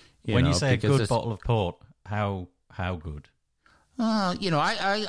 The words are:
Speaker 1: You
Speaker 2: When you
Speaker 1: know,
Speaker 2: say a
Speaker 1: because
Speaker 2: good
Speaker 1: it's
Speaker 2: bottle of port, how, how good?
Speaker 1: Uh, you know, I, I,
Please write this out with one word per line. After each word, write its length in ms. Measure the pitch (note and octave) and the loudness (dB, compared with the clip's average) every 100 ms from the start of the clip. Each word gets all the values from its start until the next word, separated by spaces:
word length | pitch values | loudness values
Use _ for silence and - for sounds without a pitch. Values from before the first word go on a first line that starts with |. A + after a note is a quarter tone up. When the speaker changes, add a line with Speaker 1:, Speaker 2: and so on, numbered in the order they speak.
| - _ | -20 _
Speaker 1:
You 100 | - | -2
Speaker 2:
When 100 | A2+ | 2
you 80 | C3+ | 2
Speaker 1:
know, 40 | C3+ | 2
Speaker 2:
say 180 | C#3 | 2
a 20 | A#2+ | 2
Speaker 1:
because 140 | - | 4
Speaker 2:
good 80 | C3+ | 2
Speaker 1:
it's 60 | G#2 | 2
Speaker 2:
bottle 240 | A#2 A#2 | 0 -2
of 80 | G#2 | -6
port, 360 | - A2+ F2 - - - - | 0 2 0 -4 -18 -20 -8
how, 420 | G#2+ G#2 F#2+ F2+ _ _ | -2 -2 -4 -8 _ _
how 260 | - F2+ F2 | -6 -4 -4
good? 320 | D#2+ D2 - _ _ _ _ _ _ - | -8 -12 -14 _ _ _ _ _ _ -4
Speaker 1:
Uh, 380 | A3+ A3 F#3 F3+ | 0 0 0 -2
you 120 | F#3+ | 0
know, 100 | D3+ | 0
I, 160 | F3 A3 | 0 0
I, 260 | F#3+ G#3 | -2 -2